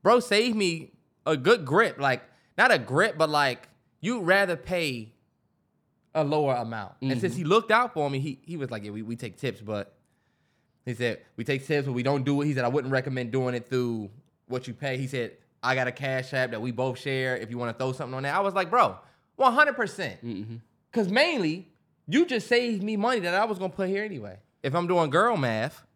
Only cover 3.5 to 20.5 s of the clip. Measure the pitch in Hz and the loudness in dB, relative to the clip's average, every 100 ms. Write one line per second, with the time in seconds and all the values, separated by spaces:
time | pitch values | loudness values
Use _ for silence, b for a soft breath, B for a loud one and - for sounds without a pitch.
3.5 | 123 - _ _ _ 185 247 170 196 196 | -2 -12 _ _ _ -6 -4 4 4 4
4.5 | 170 - 180 160 123 110 _ _ _ _ | -2 -4 -2 -2 -4 -10 _ _ _ _
5.5 | _ _ _ _ _ _ 156 147 151 143 | _ _ _ _ _ _ -2 0 2 2
6.5 | 123 113 113 95 - 131 131 180 139 156 | 0 -2 -8 -10 -6 -4 -2 -2 -2 2
7.5 | 208 226 220 247 165 143 135 147 - - | 2 4 2 2 -2 -2 -2 -6 -10 -12
8.5 | 165 127 113 104 104 110 117 117 - 135 | -10 -8 -8 -8 -10 -8 -8 -10 -6 -8
9.5 | 98 107 104 101 _ _ _ _ _ _ | -6 -8 -8 -8 _ _ _ _ _ _
10.5 | _ _ _ - 113 120 107 _ - 123 | _ _ _ -12 -4 -4 -4 _ -10 -4
11.5 | 139 135 147 139 123 127 143 135 143 147 | -4 0 -2 0 -2 0 0 0 0 0
12.5 | 135 120 139 131 135 131 127 120 131 127 | 0 0 0 0 -2 -2 -4 -2 -2 -2
13.5 | 123 117 127 123 113 101 113 _ _ _ | -4 -2 -2 -2 -4 -8 -14 _ _ _
14.5 | 123 127 117 143 127 131 135 113 - _ | -8 -8 -8 -6 -4 -4 -6 -6 -10 _
15.5 | _ 123 131 123 123 135 131 131 135 127 | _ 0 0 0 -4 -4 -4 -4 -2 -2
16.5 | 113 123 117 131 123 143 131 131 123 107 | -2 -6 -2 -2 -2 -4 -2 -2 -4 -6
17.5 | 120 120 113 131 131 131 131 139 165 196 | -6 -6 -4 -4 -4 -8 -6 -2 0 0
18.5 | 190 175 233 180 92 b b b - 254 | 0 0 4 4 2 b b b 2 2
19.5 | 240 294 262 214 - 160 90 120 98 110 | 6 4 2 -4 -4 -8 -6 -10 -8 -10